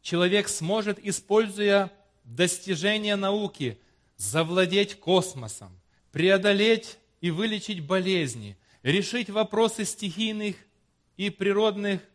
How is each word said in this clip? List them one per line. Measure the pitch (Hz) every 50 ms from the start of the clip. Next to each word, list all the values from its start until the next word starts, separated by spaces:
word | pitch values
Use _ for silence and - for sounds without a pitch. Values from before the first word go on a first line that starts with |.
Человек | _ - 170 170 180 185 190 208 202 202
сможет, | - - 160 165 202 220 202 208 202 208
используя | - 202 190 - - - 202 214 226 208 196 208 208 202 202 202 196 185 - _ _ _ _ _ _
достижения | 123 117 123 180 175 180 - - 196 185 147 165 202 214 214 208 208 208
науки, | 196 196 196 202 214 208 190 - - 147 120 107 _ _ _ _ _ _ _ _
завладеть | - - - - 160 165 160 175 185 185 170 185 196 208 202 - -
космосом, | - 160 185 185 - - - 135 120 107 - - 101 92 92 - _ _ _ _ _ _
преодолеть | - 143 165 185 196 190 185 208 196 196 208 226 226 220 226 - - _ _ _ _ _
и | - 175
вылечить | 165 165 220 220 214 208 - - 214 175 151
болезни, | 139 190 190 180 190 190 175 156 131 113 120 104 101 98 _ _ _ _ _ -
решить | 127 156 202 196 - 233 247 226 208
вопросы | 196 214 220 214 208 214 226 220 220 - 208
стихийных | - - - 214 196 156 202 220 220 220 214 214 208 185 - _ _ _ _ _ _ _ _ _ _ _
и | - 196 202
природных | 196 _ 196 202 202 208 220 220 202 202 202 202 196 170 - _